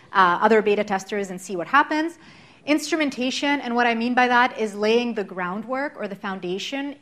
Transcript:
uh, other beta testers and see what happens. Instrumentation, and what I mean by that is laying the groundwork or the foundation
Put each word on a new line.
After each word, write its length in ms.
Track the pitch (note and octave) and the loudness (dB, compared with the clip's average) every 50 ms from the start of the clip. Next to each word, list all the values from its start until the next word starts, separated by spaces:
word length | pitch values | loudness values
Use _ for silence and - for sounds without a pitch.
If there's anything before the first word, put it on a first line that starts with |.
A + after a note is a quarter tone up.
| - - | -14 -4
uh, 280 | - G3+ F#3+ F3 F3 - | 4 4 6 6 6 4
other 220 | - A3 A3+ A3 G3+ | 4 6 6 6 4
beta 200 | G#3+ G3+ G3+ G#3 | 4 2 0 0
testers 460 | G#3 G3+ F#3+ F#3+ - A3 G3+ G3+ F#3 | 0 -2 -4 -4 -4 -6 -6 -6 -6
and 100 | F#3 F#3 | -8 -12
see 160 | - - G#3 | -10 -8 -8
what 120 | F3 E3 - | -8 -4 2
happens. 500 | - C#4 D4+ D4+ D#4 D4+ D#4 E4+ E4+ - - - - - - - - _ - | 4 2 4 4 0 -2 -2 -4 -6 -10 -20 -20 -20 -20 -20 -20 -20 _ -2
Instrumentation, 960 | - D4 D#4+ D4+ - - D#4+ D#4 C#4+ - - B3 C4 B3+ - - C#4+ C#4+ C#4 | 0 0 0 0 -2 -2 0 0 -2 -2 -2 -4 -4 -4 -2 -2 0 0 -2
and 140 | C4 B3 A#3 | -2 -2 0
what 100 | A#3+ A#3+ | 2 2
I 80 | A#3+ A#3 | 2 2
mean 220 | A3+ A3+ B3 B3 | 0 -2 0 2
by 120 | B3 B3 B3 | 2 4 4
that 300 | B3 A#3+ B3 B3 - - | 4 4 4 2 0 -2
is 160 | A3 G#3+ G3 | -4 -4 -4
laying 400 | G#3 G#3 G#3+ A3+ A#3+ A#3+ A#3+ A3+ | -2 0 2 4 2 2 0 -4
the 100 | G#3+ G3 | -4 -6
groundwork 760 | F#3+ F#3+ F3+ F3+ F3 F3+ G#3+ G#3+ A3 C4 C4 C#4 D4+ D4 - | -6 -6 -6 -6 -6 -6 -6 -6 -6 -4 -4 -4 -6 -6 -8
or 100 | G#3+ G3+ | -10 -10
the 80 | F#3 | -10
foundation 800 | - - G#3 F#3+ F#3+ F3 F3+ F3+ G3 G3 - - C#4 C#4 C#4+ C#4 - | -8 -8 -8 -8 -6 -6 -6 -6 -6 -6 -6 -8 -6 -6 -8 -10 -10